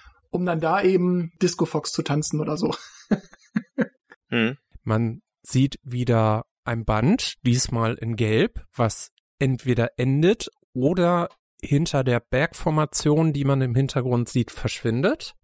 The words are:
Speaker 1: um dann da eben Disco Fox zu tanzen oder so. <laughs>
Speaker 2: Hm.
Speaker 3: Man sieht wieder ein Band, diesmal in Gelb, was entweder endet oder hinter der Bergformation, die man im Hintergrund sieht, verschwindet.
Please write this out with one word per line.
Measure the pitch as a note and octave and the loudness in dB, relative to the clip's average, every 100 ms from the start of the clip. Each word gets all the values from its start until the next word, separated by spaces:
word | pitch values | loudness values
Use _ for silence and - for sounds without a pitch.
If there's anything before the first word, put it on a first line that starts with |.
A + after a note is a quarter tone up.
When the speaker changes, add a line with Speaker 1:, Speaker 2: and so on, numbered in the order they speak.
| - _ _ | -20 _ _
Speaker 1:
um | - F3+ | -4 -2
dann | E3 | 0
da | D#3+ F#3+ | 0 2
eben | F#3+ F#3+ F3+ F3+ E3+ - | 4 4 2 0 -2 0
Disco | F3 - E3 | 0 0 -2
Fox | D3+ - | -2 -4
zu | - | -4
tanzen | D#3+ D3 D3+ D3+ | -2 -2 0 -2
oder | D#3 D#3 | -2 -2
so. | D#3 - - - - | -4 -4 -12 -12 -4
<laughs> | - - - _ A3 - - - _ _ - _ | -4 -4 -20 _ -10 -6 -6 -6 _ _ -20 _
Speaker 2:
Hm. | A#2+ A2+ C#3 _ - | -2 -2 -4 _ -10
Speaker 3:
Man | A#2 A2 A#2 A#2+ _ _ | -2 0 -2 -4 _ _
sieht | - C3 C#3 - | -2 0 0 -2
wieder | C3+ B2 B2 A2+ A2 G#2+ - _ - | -8 -4 0 2 2 0 -6 _ -8
ein | A#2 | -4
Band, | A2 G#2+ B2+ B3 - - B2+ | -2 2 2 2 -2 -2 0
diesmal | B2 - A#2 A2+ A#2+ | 2 0 -2 -2 -2
in | A2+ A2+ | -4 -2
Gelb, | A2 A2 G#3 - - - | 0 2 0 -4 -10 -2
was | A2+ - - _ _ - | -2 -2 -6 _ _ -2
entweder | C3+ B2+ B2+ A#2 A#2+ - | -2 0 0 0 0 -2
endet | B2+ C#3 E3+ A3+ - - _ | 0 2 2 2 -4 -16 _
oder | B2+ C3+ F3+ F3 F3 E3+ _ _ _ | -2 0 2 2 2 -2 _ _ _
hinter | - C#3+ E3+ C#3 | 0 0 2 0
der | B2+ A#2 | 0 0
Bergformation, | - B2+ D#3+ - E3+ D#3 D3+ - D3 D3+ E3 | 0 -2 -2 -2 -2 0 0 0 2 4 2
die | C#3+ C#3 | 2 2
man | C3+ | 2
im | C3 | 2
Hintergrund | A#2+ C3+ C3 B2+ A#2+ A#2 | 0 0 0 0 0 0
sieht, | B2 A#2 | 0 -2
verschwindet. | - - - - A2+ F3 D#4 - - | -4 -6 -4 -2 0 0 -2 -8 -18